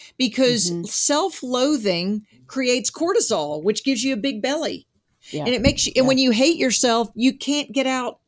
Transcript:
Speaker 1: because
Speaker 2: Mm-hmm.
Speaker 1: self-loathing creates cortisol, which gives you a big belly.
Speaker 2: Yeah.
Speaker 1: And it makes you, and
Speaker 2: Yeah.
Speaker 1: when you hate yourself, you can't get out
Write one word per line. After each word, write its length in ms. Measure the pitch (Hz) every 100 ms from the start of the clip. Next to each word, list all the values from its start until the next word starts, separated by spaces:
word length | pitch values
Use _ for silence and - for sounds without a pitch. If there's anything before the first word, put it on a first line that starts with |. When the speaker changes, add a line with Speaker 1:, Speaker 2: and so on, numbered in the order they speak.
| - -
Speaker 1:
because 540 | 254 247 254 240 180
Speaker 2:
Mm-hmm. 140 | 170
Speaker 1:
self-loathing 1400 | 190 - - 294 370 - 254 247 269 294 208 170 185 214 - _ -
creates 400 | 262 254 254 -
cortisol, 720 | - 339 427 - 196 147 151
which 220 | 175 214
gives 180 | - 247
you 80 | 269
a 40 | 254
big 240 | 269 214
belly. 440 | 247 302 247 87 - _ _ _ -
Speaker 2:
Yeah. 140 | 147
Speaker 1:
And 100 | 180
it 80 | 247
makes 240 | 262 285 -
you, 60 | -
and 80 |
Speaker 2:
Yeah. 40 | 262
Speaker 1:
when 100 | 262
you 120 | 262
hate 240 | 220 285 330
yourself, 520 | 254 202 247 226 214
you 180 | - 254 269
can't 360 | - 294 -
get 140 | 262 262
out 320 | 262 240 -